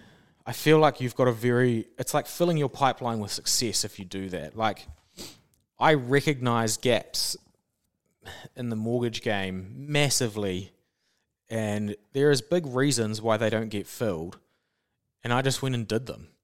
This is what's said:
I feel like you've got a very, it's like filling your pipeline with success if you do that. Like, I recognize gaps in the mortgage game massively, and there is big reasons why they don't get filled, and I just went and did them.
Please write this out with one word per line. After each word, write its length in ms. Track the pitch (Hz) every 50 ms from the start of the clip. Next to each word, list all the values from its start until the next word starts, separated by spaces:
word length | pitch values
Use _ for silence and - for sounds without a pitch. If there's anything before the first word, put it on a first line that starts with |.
| - - - _ _ _ _ _ -
I 60 | - -
feel 260 | - - 151 156 156
like 220 | 156 147 127 -
you've 140 | 127 123 -
got 140 | - 131 123
a 40 | 117
very, 540 | 110 113 123 120 120 127 123 117 113 - - _ -
it's 160 | 127 - -
like 120 | 147 -
filling 300 | - - - 175 175 170
your 120 | 156 143 127
pipeline 520 | - - 143 131 120 - 135 120 113 110
with 100 | 104 98
success 540 | - - - - - - 127 110 98 - -
if 140 | 104 - -
you 60 | 95
do 240 | 87 - 95 95 95
that. 260 | 90 85 73 76 -
Like, 300 | 110 110 107 98 - - - - - _ _ _ - - - - - _ _ _ _ _ _ _ -
I 160 | 123 156 156
recognize 840 | 143 123 120 135 143 - 160 147 131 123 123 117 117 113 110 107
gaps 600 | - - 127 117 104 - - - - - - - - _ _ _ _ _ _ _ _ _ _ _ _ _ _ _ _ - - - - - - -
in 120 | - 123 120
the 80 | 113
mortgage 460 | 110 110 113 120 123 120 120 110 - -
game 500 | 120 104 98 95 95 92 92 95 95 117
massively, 960 | 131 139 147 147 143 147 139 - - 131 113 98 110 101 98 92 90 92 - _ _ _ _ _ _ _ _ _ _ _ _ _ _ _ -
and 480 | 113 113 110 104 104 104 107 104 104 - _ _ -
there 180 | 135 143 151
is 100 | 143 131 -
big 240 | - 170 180 165
reasons 540 | 139 123 127 135 147 131 120 113 107 107 107 107
why 140 | 117 110
they 140 | 107 117 107
don't 180 | 110 110 113 110
get 180 | 107 101 95
filled, 520 | - - - 123 107 90 80 82 90 - - _ _ _ _ _ _ _ _ _ _ _ _ _ _ _ _ -
and 100 | 120 120
I 100 | 127 135
just 200 | 135 127 - -
went 120 | 131 127
and 120 | 117 113
did 200 | 98 110 113 127
them. 220 | 123 - - - - _ _